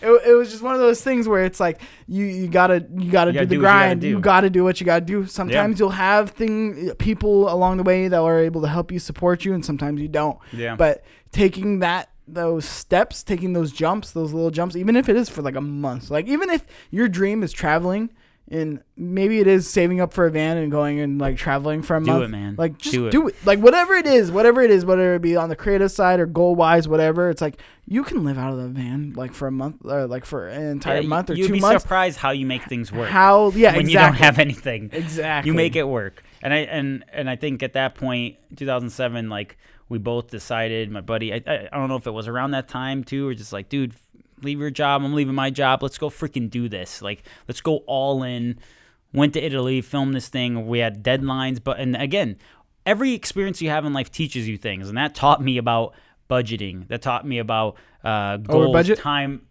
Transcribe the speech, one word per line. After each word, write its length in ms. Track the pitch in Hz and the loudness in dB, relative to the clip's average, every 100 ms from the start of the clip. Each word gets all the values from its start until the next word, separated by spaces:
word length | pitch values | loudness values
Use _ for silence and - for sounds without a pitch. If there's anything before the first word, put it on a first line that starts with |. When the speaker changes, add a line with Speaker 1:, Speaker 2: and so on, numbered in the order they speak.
Speaker 1:
it, 200 | 214 240 233 | 8 6 8
it 60 | |
was 180 | 240 240 | 6 6
just 100 | 220 | -6
one 120 | 240 | -4
of 80 | 262 | 2
those 200 | 240 233 | 2 2
things 280 | 262 254 220 | 0 0 2
where 160 | 202 185 | 2 0
it's 160 | - | 0
like, 180 | 175 165 - - - | -2 -2 -14 -20 -8
you, 180 | 190 202 | -4 -4
you 220 | 185 180 | -4 0
gotta, 360 | 180 180 180 - 175 | 2 4 2 0 -8
you 120 | 180 | 0
gotta 220 | 185 170 | 2 2
Speaker 2:
You 80 | 175 | 2
gotta 60 | 180 | 0
Speaker 1:
do 0 | |
the 0 | |
Speaker 2:
do 0 | |
what 100 | 180 | 4
you 60 | |
gotta 240 | 196 202 190 | 6 8 6
Speaker 1:
grind. 160 | 175 | 2
Speaker 2:
do. 60 | 190 | 0
Speaker 1:
You 100 | 208 | 0
gotta 300 | 202 185 196 | 4 4 4
do 140 | 180 185 | 2 2
what 140 | 180 | 0
you 40 | 180 | 2
gotta 200 | 170 170 | 0 0
do. 200 | 202 190 | -4 -4
Sometimes 520 | - 185 131 208 196 | -6 -2 0 0 2
Speaker 2:
Yeah. 40 | |
Speaker 1:
you'll 80 | 202 | 0
have 400 | 190 190 208 208 | 0 2 2 2
thing, 600 | - 220 214 220 156 180 - | -2 -4 -2 -4 -4 -8 -4
people 500 | 202 220 208 202 196 | -2 0 2 4 4
along 240 | 175 185 185 | 2 2 2
the 60 | |
way 260 | 185 185 185 | 2 2 2
that 100 | 175 | 2
are 200 | 165 165 | 4 4
able 200 | 165 165 | 2 0
to 40 | 151 | -2
help 240 | 165 170 | -2 -4
you, 80 | 180 | -6
support 460 | - 156 180 175 196 | -8 -2 0 0 -2
you, 80 | |
and 100 | 185 | -4
sometimes 380 | - 143 143 147 | -4 -6 -4 -6
you 80 | 151 | -4
don't. 280 | 151 151 131 - | -2 -2 -4 -12
Speaker 2:
Yeah. 240 | 117 117 113 | -10 -8 2
Speaker 1:
But 300 | 160 143 - _ _ | 2 2 -6 _ _
taking 480 | - 196 190 202 196 | 2 2 2 -4 -2
that, 300 | 175 180 - - - | 0 -2 -6 -20 -14
those 380 | 165 170 165 147 | -4 -2 -2 -4
steps, 580 | - - 180 170 - | -12 0 2 2 -4
taking 300 | - 185 185 | -6 -4 -2
those 180 | 175 160 | -2 -4
jumps, 400 | - 160 202 - | -2 -2 -2 -6
those 220 | 165 156 | -8 -6
little 180 | 160 165 | -2 -2
jumps, 240 | 156 180 170 | -2 -4 -2
even 220 | 190 233 | 2 2
if 100 | 254 | 4
it 80 | 220 | 2
is 140 | 240 | 0
for, 120 | - | -6
like, 140 | 143 135 | -6 -6
a 60 | |
month, 480 | 143 143 143 127 - | -6 -6 -6 -8 -6
like, 160 | 151 196 | -6 -2
even 220 | 294 381 | -4 0
if 160 | 330 - - _ | -2 -4 -20 _
your 160 | 185 240 | -2 0
dream 340 | 180 196 220 | 0 0 0
is 120 | 190 | -4
traveling, 560 | - 160 160 175 196 226 _ _ _ - | -4 0 0 0 -4 -6 _ _ _ -10
and 300 | 160 156 147 _ - | -6 -6 -8 _ -12
maybe 420 | 175 185 196 220 | -6 0 2 4
it 80 | 190 | 6
is 220 | 190 175 | 4 4
saving 320 | - 175 180 | 0 2 2
up 100 | 180 | -2
for 120 | - 170 | 2 2
a 40 | |
van 260 | 156 156 165 | 2 -2 -2
and 120 | 151 | 0
going 300 | 147 147 147 | 0 0 -2
and, 180 | 147 139 | -2 -2
like, 200 | 139 127 | -2 -2
traveling 440 | - 139 147 151 | -2 -2 -2 -6
for 140 | 151 160 | -2 -2
a 60 | |
Speaker 2:
Do 40 | 156 | 2
Speaker 1:
month. 140 | 160 120 | 0 0
Speaker 2:
it, 20 | |
man. 280 | 104 101 101 | -6 -8 -4
Speaker 1:
Like, 200 | 165 151 | -4 -4
just 160 | 294 | -4
Speaker 2:
Do 140 | 123 117 | -2 2
it. 40 | |
Speaker 1:
do 160 | 262 320 | 2 2
it. 60 | - 196 | 0 2
Like, 140 | 202 | 8
whatever 340 | 226 330 349 | 8 8 4
it 120 | 381 320 | 2 6
is, 280 | 262 185 | 4 4
whatever 280 | 185 233 240 | 4 6 6
it 80 | 240 | 6
is, 140 | 196 | 6
whether 320 | 180 185 185 175 | 6 4 4 2
it 60 | |
be 160 | 170 170 | 2 0
on 100 | 165 | 0
the 80 | 156 | -4
creative 340 | - 196 196 | 0 2 0
side 280 | - 185 180 | 2 2 2
or 60 | 170 | 0
goal-wise, 600 | 165 175 175 165 170 156 | 2 2 4 4 4 4
whatever, 440 | 156 156 165 175 | 2 2 2 0
it's 120 | 160 | 0
like, 200 | 151 - - _ - | -4 -6 -20 _ -6
you 160 | 214 | -4
can 220 | 277 294 147 | -2 -2 -2
live 120 | 135 | -2
out 140 | 131 | -6
of 60 | 131 | -6
the 80 | 127 | -8
van, 460 | 135 123 135 147 123 | -8 -6 -6 -8 -10
like, 180 | 127 | -12
for 140 | - 135 | -8 -6
a 40 | |
month, 260 | 131 135 143 - | -6 -8 -10 -8
or, 220 | 143 131 | -6 -4
like, 180 | 123 127 | -8 -8
for 220 | 135 90 | -10 -10
an 120 | 127 | -8
entire 380 | 151 143 143 139 | -8 -8 -4 -4
Speaker 2:
Yeah, 80 | 151 | -2
Speaker 1:
month 220 | 160 185 | -4 -4
or 60 | 165 | -2
Speaker 2:
you'd 120 | 190 | 0
Speaker 1:
two 60 | |
Speaker 2:
be 80 | 202 | 2
Speaker 1:
months. 220 | 196 208 | 4 2
Speaker 2:
surprised 360 | - 185 185 143 | 2 0 0 -2
how 120 | 139 | -4
you 140 | 139 131 | -2 -4
make 180 | 127 | -8
things 280 | - 123 113 | -8 -8 -6
work 180 | 110 110 | -6 0
Speaker 1:
How, 400 | 196 190 202 208 190 | 6 8 8 4 6
yeah, 220 | 226 170 | 6 6
Speaker 2:
when 100 | 151 | 2
you 80 | 185 | 6
don't 120 | 180 | 6
Speaker 1:
exactly. 120 | 135 156 | 8 6
Speaker 2:
have 140 | 139 | 6
anything. 500 | 147 131 139 113 104 | 2 0 -6 -8 -8
Speaker 1:
Exactly. 580 | 156 165 160 156 151 151 | -8 -8 -6 -4 -2 0
Speaker 2:
You 40 | |
make 240 | 160 165 151 | 0 0 0
it 100 | 139 | -2
work. 340 | 127 98 - _ _ | -4 -6 -12 _ _
And 120 | - | -2
I, 40 | 147 | -2
and, 480 | 147 156 139 135 - | -2 -6 -6 -6 -10
and 160 | - 131 | -8 -6
I 80 | 123 | -6
think 260 | 151 135 | -6 -6
at 100 | 131 | -6
that 220 | 135 131 - | -4 -4 -4
point, 400 | 131 123 120 - _ - | -6 -4 -6 -10 _ -12
two 80 | 139 | -6
thousand 240 | 127 120 | -4 -6
seven, 400 | - 127 117 110 | -6 -6 -6 -8
like, 280 | 104 104 - _ _ _ | -10 -12 -16 _ _ _
we 120 | 120 | -8
both 280 | 104 120 120 | -6 -6 -8
decided, 600 | 110 - 117 113 113 110 | -16 -8 -6 -4 -6 -8
my 100 | 104 | -10
buddy, 320 | 92 113 110 | -6 -6 -4
I, 80 | 110 - | -8 -6
I, 220 | 143 101 | -6 -6
I 60 | 143 | -6
don't 100 | 135 | -6
know 80 | 131 | -6
if 120 | 120 | -6
it 40 | |
was 160 | 110 110 | -8 -8
around 240 | 120 135 | -6 -4
that 160 | 139 131 | -6 -6
time, 380 | 127 131 135 123 | -10 -8 -8 -6
too, 220 | 139 139 | -6 -6
we're 60 | 117 | -8
just 180 | 104 | -10
like, 160 | 101 98 | -12 -8
"Dude, 240 | 139 131 113 _ _ _ _ | -6 -6 -8 _ _ _ _
leave 180 | 139 147 | -10 -6
your 120 | 147 | -8
job, 320 | 135 143 139 | -2 0 0
I'm 100 | 139 | 0
leaving 220 | 147 135 135 | -2 -2 -2
my 140 | 135 | -4
job, 320 | 135 139 135 | 0 0 0
let's 140 | 139 - | -2 -6
go 120 | 151 | -8
freaking 400 | - 160 135 117 | -8 -8 -6 -6
do 180 | 120 120 | -6 -6
this. 340 | 101 90 - | -8 -12 -12
Like, 220 | 101 104 - - - | -10 -12 -14 -20 -16
let's 140 | 131 | -8
go 160 | - 151 - | -4 -4 -2
all 380 | 135 135 139 | -4 -2 -2
in." 360 | 127 123 120 120 - _ _ _ _ | -4 -6 -6 -8 -14 _ _ _ _
Went 200 | 135 147 | 0 0
to 80 | 151 | 0
Italy, 400 | 147 135 127 131 | -4 -2 -2 -2
filmed 340 | 123 143 135 135 | -4 -4 -2 -4
this 140 | - | -6
thing, 380 | 135 123 117 110 | -6 -4 -4 -4
we 120 | 120 | -2
had 240 | 117 104 | -2 -4
deadlines, 600 | 107 135 135 131 131 127 | -2 -2 -2 -4 -4 -4
but, 160 | 135 127 | -6 -4
and 160 | 131 127 | -4 -4
again, 400 | 139 196 143 98 _ _ _ _ - | -2 -2 -4 -8 _ _ _ _ -4
every 280 | 208 262 | -2 0
experience 480 | 247 - 196 196 180 | -2 -6 -6 -6 -4
you 80 | 160 | -4
have 160 | 151 151 | -4 -4
in 80 | |
life 160 | 139 127 | -6 -8
teaches 360 | - 160 127 110 | -6 -6 -6 -6
you 100 | 107 | -8
things, 300 | 113 95 98 | -8 -10 -8
and 80 | 110 | -6
that 160 | 147 147 | -6 0
taught 260 | 143 151 | 0 2
me 140 | 131 123 | 0 -2
about 360 | 120 117 113 - _ _ _ | 0 -2 -2 -8 _ _ _
budgeting, 580 | 127 117 113 98 92 90 | -4 -4 -8 -10 -12 -10
that 140 | 117 | -8
taught 240 | 135 120 143 | -4 -6 -4
me 100 | 120 | -8
about, 380 | 110 113 110 - _ _ | -4 -2 -2 -6 _ _
uh, 340 | 113 107 101 101 110 | -4 -4 -4 -6 0
Speaker 1:
Over 160 | 156 156 | 4 4
Speaker 2:
goals, 80 | |
Speaker 1:
budget? 260 | 165 175 214 | 4 4 0
Speaker 2:
time. 420 | 147 143 139 139 _ | 0 -2 -4 -8 _